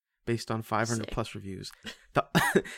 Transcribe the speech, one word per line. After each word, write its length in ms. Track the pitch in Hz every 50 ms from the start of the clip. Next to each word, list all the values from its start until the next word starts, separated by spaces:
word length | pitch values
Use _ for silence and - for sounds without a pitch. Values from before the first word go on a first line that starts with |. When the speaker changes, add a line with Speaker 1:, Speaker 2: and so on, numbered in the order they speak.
| _ _ _ _ -
Speaker 1:
based 240 | - 117 113 - -
on 140 | 113 110 110
five 260 | - 113 107 113 113
hundred 200 | 120 113 107 -
plus 160 | - - 110 -
Speaker 2:
Sick. 80 | -
Speaker 1:
reviews. 360 | 101 98 98 95 92 98 - - - - - - - - - -
The, 120 | - - - - 170 - - -
<laughs> 80 | - - - -